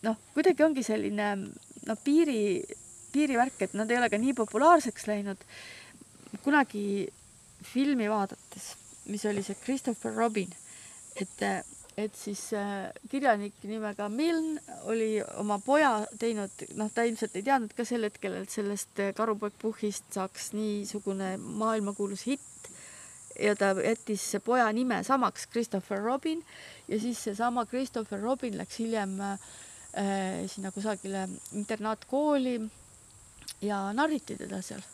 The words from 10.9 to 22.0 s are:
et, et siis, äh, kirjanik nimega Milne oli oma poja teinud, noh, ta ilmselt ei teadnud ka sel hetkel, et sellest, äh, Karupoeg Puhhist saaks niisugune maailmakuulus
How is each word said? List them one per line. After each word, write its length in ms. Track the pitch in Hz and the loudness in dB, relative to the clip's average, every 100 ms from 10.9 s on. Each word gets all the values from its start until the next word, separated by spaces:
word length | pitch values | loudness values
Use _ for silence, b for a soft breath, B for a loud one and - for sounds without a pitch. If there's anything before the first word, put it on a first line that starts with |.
| B - - | B -14 -8
et, 280 | 190 - 202 190 - - - - | -8 -2 -2 -2 -6 -18 -12 -6
et 180 | 214 - | -6 -6
siis, 380 | - 202 - | -8 -8 -4
äh, 380 | 208 202 202 190 - - | -4 -2 -4 -8 -12 -6
kirjanik 440 | 269 269 214 208 - | 2 4 4 0 -8
nimega 460 | 202 220 214 202 208 | -8 -6 -6 -4 -4
Milne 520 | 226 320 330 320 302 - 247 - | 0 2 2 0 -4 -8 -10 -2
oli 320 | 226 220 214 - - | 0 2 0 -2 -4
oma 220 | 208 208 | -2 0
poja 460 | 247 285 294 214 214 214 | 4 6 6 4 -2 -2
teinud, 440 | 233 214 196 - - - | 0 0 -4 -8 -10 -4
noh, 120 | 214 | -2
ta 120 | 233 233 | 2 0
ilmselt 280 | 226 220 180 | 0 -4 -2
ei 80 | 214 | 2
teadnud 280 | 269 214 - | 2 2 -4
ka 80 | 233 | -2
sel 200 | 240 214 | 0 -2
hetkel, 300 | - 196 185 | -2 -6 -4
et 120 | 190 | -6
sellest, 400 | - 202 202 - - | -2 -2 -2 -4 -2
äh, 140 | 196 196 | -2 0
Karupoeg 380 | 220 208 208 - | 0 0 -4 -4
Puhhist 500 | 220 220 208 196 - | -4 -2 -4 -4 -8
saaks 380 | 202 190 - - | -4 -4 -6 -8
niisugune 840 | 208 214 208 202 208 202 190 190 190 | -4 -2 -2 -4 -6 -4 -2 -4 -4
maailmakuulus 880 | - 208 220 220 202 202 | -6 -2 0 2 0 -2